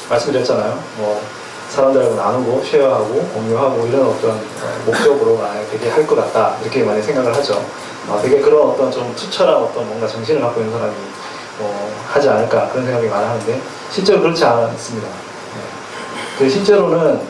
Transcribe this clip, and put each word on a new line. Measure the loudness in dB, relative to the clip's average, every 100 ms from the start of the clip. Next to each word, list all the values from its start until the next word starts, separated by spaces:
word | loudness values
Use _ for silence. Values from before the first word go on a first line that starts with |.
| -2
말씀드렸잖아요. | 0 0 0 2 0 0 -4 -8 -4
뭐 | -2 -2 -6 -12 -14 -14 -6
사람들하고 | 2 4 4 2
나누고 | 2 0 0 0 0
쉐어하고 | 2 4 4 2 0 -2 -2
공유하고 | -4 -2 0 2 0 0
이런 | 2 2
어떤, | 2 0
어, | -2 -6 -8 -8 -4 -2
목적으로 | 2 4 4 2 2
아, | 0 -4 -6
되게 | -4 0
할 | 2 2
것 |
같다 | 2 2 2 0 0
이렇게 | -2 0
많이 | 2 0
생각을 | 0 0 2 0
하죠. | 0 -2 -4 -10 -14 -12 -6
어, | -2
되게 | 4 4
그런 | 6 6 4
어떤 | 2 0
좀 | 0 -6 -6
투철한 | -6 2 4 4
어떤 | 2 -4 -6
뭔가 | -4 -4
정신을 | -4 0 0
갖고 | 0 -2
있는 | -2
사람이, | -2 -4 -6 -10 -12 -12 -14 -14 -8
어, | -6 -4 -6 -8 -2
하지 | 2 4
않을까 | 4 2 2 0
그런 | -2
생각이 | -2 0 0
많이 | 0 -2
하는데 | -2 -2 -4 -6 -14 -8
실제로 | 0 4 4
그렇지 | 4 2
않습니다. | 2 4 0 -4 -8 -8 -8
네. | -12 -14 -14 -14 -12 -12 -14 -14 -12 -10 -10 -8 0
그 | 2
실제로는 | 4 4 6 6 4 2 2